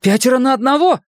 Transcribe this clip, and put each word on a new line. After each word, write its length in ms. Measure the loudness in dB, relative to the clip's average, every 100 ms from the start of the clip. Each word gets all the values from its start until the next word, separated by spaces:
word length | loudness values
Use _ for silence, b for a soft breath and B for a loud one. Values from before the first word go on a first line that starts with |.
Пятеро 380 | 0 0 0 0
на 160 | 0
одного? 460 | -2 -2 0 0 -2 _